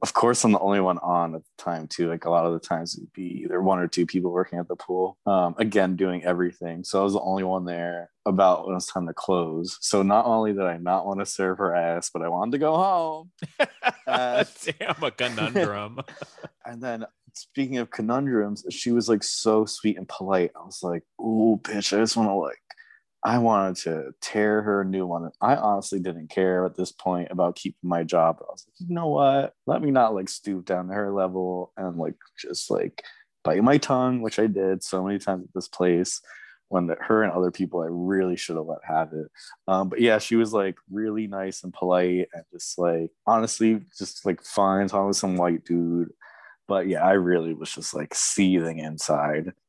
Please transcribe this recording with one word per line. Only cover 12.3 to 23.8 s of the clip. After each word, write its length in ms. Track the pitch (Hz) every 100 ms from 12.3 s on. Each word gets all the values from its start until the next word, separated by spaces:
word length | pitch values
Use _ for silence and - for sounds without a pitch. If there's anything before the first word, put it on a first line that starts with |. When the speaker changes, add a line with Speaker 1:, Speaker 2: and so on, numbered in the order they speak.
| 87 110
Speaker 1:
to 40 | 135
go 160 | 151 160
home. 560 | 190 180 160 156 175 _ 165 -
Speaker 2:
<laughs> 80 | 277 - - - -
Speaker 1:
Uh, 380 | - 254 - - -
Speaker 2:
Damn, 400 | - 151 - 156
a 80 | 147
conundrum. 880 | - 123 113 110 135 110 104 104 123 -
Speaker 1:
<laughs> 40 | - - - - - -
And 160 | 117
then 240 | 127 113 113 _ _
speaking 440 | - - - 135 127
of 140 | 117
conundrums, 720 | - 107 123 139 117 104 104 -
she 220 | - 120
was, 160 | 120 113
like, 140 | 107
so 420 | - - 113 110 107
sweet 320 | - 107 95
and 100 | 92
polite. 440 | - 95 95 87 -
I 80 | -
was 140 | -
like, 200 | 90 85 - -
"Ooh, 380 | 113 110 113 107
bitch, 320 | - 104 - 101
I 60 |
just 160 | 110 113
wanna, 180 | 107 98
like," 200 | 73 - _ - - _ _ _
I 140 | 107 120
wanted 380 | 117 104 95 90